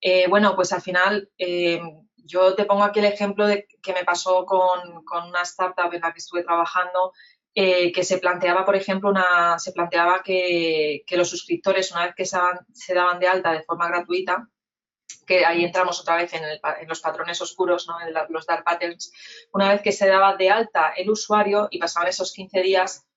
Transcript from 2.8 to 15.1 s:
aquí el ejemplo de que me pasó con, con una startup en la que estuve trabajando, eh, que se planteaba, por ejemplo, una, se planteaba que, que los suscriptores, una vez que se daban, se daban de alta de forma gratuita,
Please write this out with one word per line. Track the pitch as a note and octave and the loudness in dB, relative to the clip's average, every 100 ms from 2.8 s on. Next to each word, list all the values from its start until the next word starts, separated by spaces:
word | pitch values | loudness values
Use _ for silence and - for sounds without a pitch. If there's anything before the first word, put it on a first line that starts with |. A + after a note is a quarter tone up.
aquí | G#3 G#3 | 2 4
el | G3+ | 2
ejemplo | G3+ G3+ G3 G#3 | 2 -4 0 2
de | G3+ - _ | 2 -4 _
que | - | -6
me | F#3 | -4
pasó | F3+ F3 F#3+ F#3 | -2 -2 2 0
con, | F#3 F#3+ F#3 F3+ F3+ E3+ | 2 2 2 0 -4 -18
con | D#3+ E3+ F3 | -8 -8 -6
una | F3 | -6
startup | F3 - F#3 F#3 F3 | -6 -4 -4 -2 -4
en | E3+ | -2
la | E3 | -8
que | - | -8
estuve | - F3 | -8 -8
trabajando, | F3 E3+ E3+ F#3 F3+ F3+ F#3 - - _ _ | -2 -2 0 -2 -2 -2 -4 -4 -20 _ _
eh, | - F#3+ F3+ F3 | -2 2 4 2
que | F3 | 0
se | F3+ F3+ | -2 0
planteaba, | F3+ F3+ F3+ F3+ | 0 0 0 2
por | F#3 G3 | 2 0
ejemplo, | F#3+ F#3+ G3+ | 0 -2 0
una, | G3 F3+ F3 E3+ E3 | 2 2 4 2 0
se | - | -4
planteaba | F3 E3+ F3 E3+ F3+ | -6 -2 0 2 0
que, | F#3 F#3 F3+ E3+ E3 D#3 D3+ C#3+ - | 0 -2 0 0 0 0 -2 -4 -4
que | F3 | -2
los | F3 | 0
suscriptores, | F3 - E3+ - F#3+ F#3 | -2 -6 -4 0 0 0
una | F3 F3 | -4 -6
vez | |
que | F3+ F#3 | -4 -6
se | F#3 | 0
daban, | F3+ F3+ - | 0 -2 -10
se | - - | -20 -4
daban | F3+ F3+ F3+ | 0 2 2
de | F3+ | 2
alta | F#3 F3 | 2 0
de | D#3+ | -2
forma | D#3 C#3 F3 | -4 -4 -2
gratuita, | - - F3+ F#3 F#3 A#3+ _ _ _ _ _ _ | -2 -2 -4 -2 -4 -6 _ _ _ _ _ _